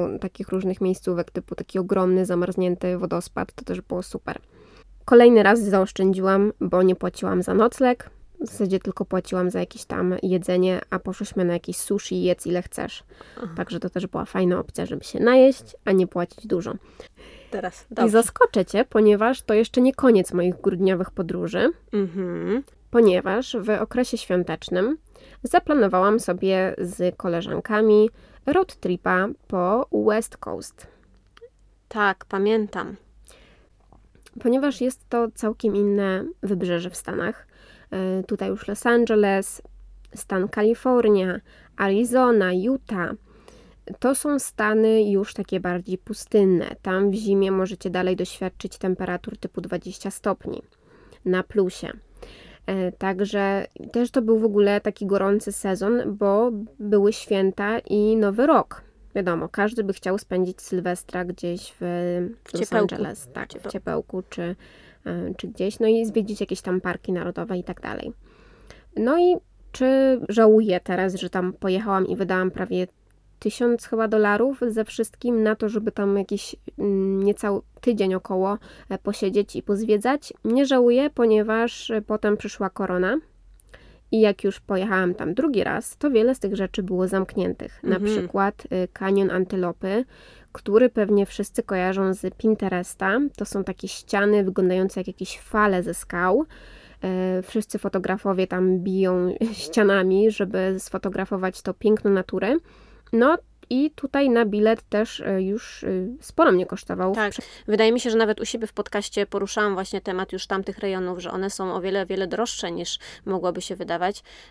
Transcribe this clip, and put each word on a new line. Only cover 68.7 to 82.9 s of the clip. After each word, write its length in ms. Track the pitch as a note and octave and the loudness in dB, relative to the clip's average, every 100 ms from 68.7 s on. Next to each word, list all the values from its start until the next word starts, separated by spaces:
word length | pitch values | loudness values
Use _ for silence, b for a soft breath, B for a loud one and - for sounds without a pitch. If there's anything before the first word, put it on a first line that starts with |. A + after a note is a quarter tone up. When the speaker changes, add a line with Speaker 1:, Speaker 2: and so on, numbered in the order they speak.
| b b G#3 | b b -2
Speaker 1:
No 220 | A3+ E4 | 0 4
i 180 | F4+ F4+ _ _ - | 4 2 _ _ -14
czy 480 | - C4 C4+ C4+ B3+ - | -2 2 4 4 2 0
żałuję 520 | G#3+ A3 G#3+ A3 F3+ | 6 8 8 6 0
teraz, 340 | - F3+ F#3+ | -2 -2 -2
że 160 | F3+ F3+ | -2 -4
tam 220 | G3+ F#3 | -2 -2
pojechałam 540 | F#3 G3 F#3 A3 F#3+ F#3 | -2 -2 0 0 0 0
i 100 | F3+ | -2
wydałam 340 | F#3 F#3 F#3 | -2 0 -2
prawie 360 | F3+ F#3 F3+ F3+ _ _ _ _ - | -2 -4 -4 -6 _ _ _ _ -8
tysiąc 480 | G#3+ - A#3+ A#3 - | -6 0 0 0 -2
chyba 220 | A3+ A3 | -2 0
dolarów 520 | A3 G#3 G#3 B3+ C4+ B3 | 2 4 4 0 0 -2
ze 160 | A3 | -2
wszystkim 580 | G#3+ - A3+ - A#3+ A#3 | -4 -4 -6 -4 -2 2
na 120 | G#3+ G#3+ | 2 0
to, 120 | G#3+ | -2
żeby 240 | G#3+ A3 | -4 -4
tam 240 | - G3+ G3+ | -2 0 0
jakiś, 380 | F#3+ G3+ - - - - | -2 -6 -8 -16 -16 -6
mm, 440 | G3+ G3 F#3+ G3 | -2 0 0 0
niecały 380 | G3 G#3 G#3 G3+ - _ | 0 0 -2 -4 -6 _
tydzień 340 | - A3 F#3+ | 0 2 2
około, 440 | F#3 - F#3 F#3+ G3+ B B B | -2 -2 -2 0 -2 B B B
e, 100 | F#3+ | -8
posiedzieć 580 | - G#3 G3 G3+ G3+ A#3 | -6 -4 -2 0 -2 -4
i 60 | |
pozwiedzać? 720 | - G3+ A3 G#3 A#3+ C#4+ - - | -4 -2 2 2 2 -2 -4 -8
Nie 220 | - B3 C#4 | 0 2 4
żałuję, 440 | C4 A#3+ A#3+ D4 | 4 6 4 2
ponieważ, 800 | - A#3 G#3+ G#3+ A3 A#3 - - | 2 4 4 2 0 -2 -4 -6
e, 120 | A3+ | -6
potem 340 | G#3+ G#3+ G#3 G#3 | -4 -2 0 -2
przyszła 340 | G3+ - F#3+ | -4 -6 -6
korona 460 | - F#3+ | -4 -4